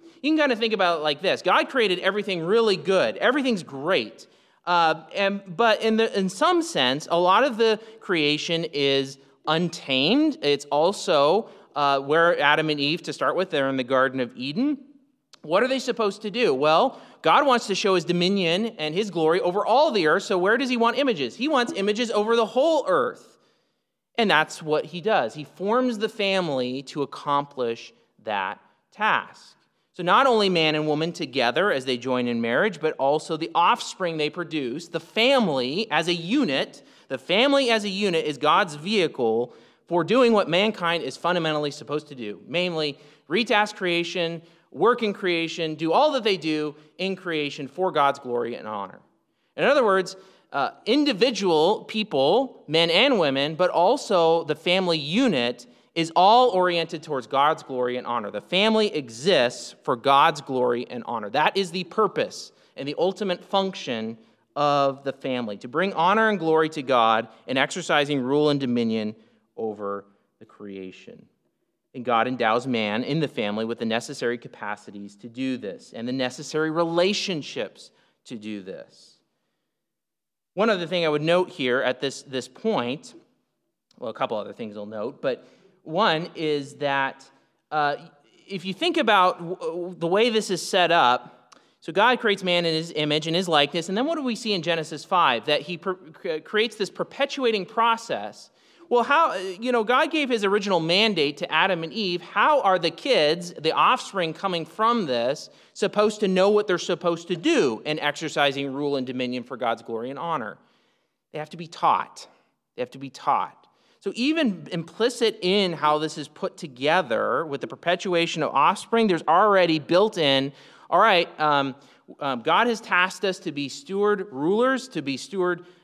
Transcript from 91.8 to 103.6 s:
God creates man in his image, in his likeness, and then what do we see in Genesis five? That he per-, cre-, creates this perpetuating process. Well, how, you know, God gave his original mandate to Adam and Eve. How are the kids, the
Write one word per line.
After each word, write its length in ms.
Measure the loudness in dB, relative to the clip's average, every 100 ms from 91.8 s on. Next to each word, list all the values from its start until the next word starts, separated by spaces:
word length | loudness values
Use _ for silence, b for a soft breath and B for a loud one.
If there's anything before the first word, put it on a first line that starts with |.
| -6
God 260 | 2 2 2
creates 220 | 0 -2
man 240 | 0 0 0
in 80 |
his 180 | -2 -4 -4
image, 320 | 0 0 0
in 80 | -2
his 120 | 2
likeness, 400 | 2 2 0 -4
and 80 | -4
then 100 | -2
what 100 | -2
do 80 |
we 120 | -4 -6
see 180 | -4
in 100 | -4
Genesis 420 | -2 -4 -4 -10 -2
five? 400 | 2 4 2 0
That 160 | -2
he 160 | -2 -8
per-, 160 | -6
cre-, 460 | -8 -12 -14 -8 -8
creates 360 | -4 -2 -2 -2
this 140 | -8
perpetuating 800 | -6 -8 -2 -4 0 -2 -2 -4
process. 800 | 0 2 0 -2 -6 -6 -14 -20 b b b b
Well, 140 | 0
how, 320 | 4 4 4 0
you 360 | -8 -6 0
know, 120 | 0
God 260 | 2 2 2
gave 180 | 0 -2
his 160 | 0
original 360 | 0 0 0 0
mandate 580 | 2 4 4 2 -2 -2
to 140 | -2
Adam 320 | 0 2 0
and 100 | -4
Eve. 280 | -6 -4 -4
How 400 | -6 0 2 4
are 180 | 4 2
the 100 | 0
kids, 640 | -4 0 4 4 2 -4
the 180 | -4